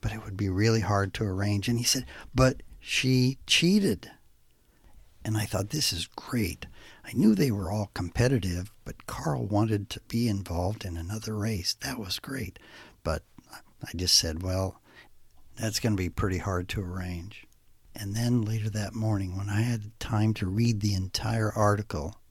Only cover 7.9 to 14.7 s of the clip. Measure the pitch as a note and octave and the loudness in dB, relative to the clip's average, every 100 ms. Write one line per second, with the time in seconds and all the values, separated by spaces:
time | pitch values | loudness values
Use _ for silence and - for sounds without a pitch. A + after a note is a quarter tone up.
7.9 | - F2+ - A#2+ C3+ F#2 F2 F#2+ - - | -4 -6 2 4 4 0 -4 -6 -12 -14
8.9 | - - - D#3 C#3 A2+ G2+ A2 G#2 G2+ | -14 -10 -6 -4 -2 0 2 2 0 -2
9.9 | - - A#2 A#2+ G2 F#2 E2+ F2+ G#2+ F#2+ | -12 -6 0 0 0 -2 -2 -2 -2 -6
10.9 | E2 E2 A2 A2 G#2+ G#2+ G#2+ F2 - - | -8 -6 -8 -6 -4 -2 -2 -2 -4 -4
11.9 | B2 F#2 - - C3+ G2 - - - - | -6 -6 -8 -6 -8 -8 -10 -20 -20 -20
12.9 | - E2 D#2 - - - - - - - | -10 -4 -4 -6 -20 -20 -20 -20 -14 -10
13.9 | F2 F2+ - E2+ D#2+ F#2 F#2 F#2+ | -4 2 4 2 -2 -2 0 -2